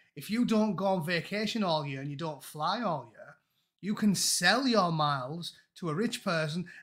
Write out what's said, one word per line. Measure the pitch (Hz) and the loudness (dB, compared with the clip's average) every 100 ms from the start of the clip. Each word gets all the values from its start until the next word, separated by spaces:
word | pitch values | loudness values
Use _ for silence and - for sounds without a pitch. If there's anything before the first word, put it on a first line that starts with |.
| _ | _
if | - 143 | -14 -4
you | 220 | 0
don't | 247 220 214 170 | 2 4 2 2
go | 196 | 0
on | 190 156 | 0 0
vacation | 170 160 202 214 226 | -2 -2 -2 -2 0
all | 190 156 143 | 2 0 0
year | 135 | -6
and | 139 | -6
you | 143 | -6
don't | 165 151 | -6 -8
fly | - 151 156 214 | -10 -4 -2 0
all | 220 151 117 | -2 -4 -6
year, | - 143 - _ _ _ _ | -18 -20 -20 _ _ _ _
you | 180 | -4
can | 214 208 | 2 2
sell | 170 - - 175 226 277 | 4 2 4 4 4 4
your | 220 180 | 4 4
miles | 160 147 139 127 170 165 - _ - | 2 2 0 -4 -8 -10 -14 _ -10
to | 175 | -4
a | |
rich | 151 233 - | -2 -2 -2
person | - 165 156 165 175 - | -2 0 0 -4 -8 -12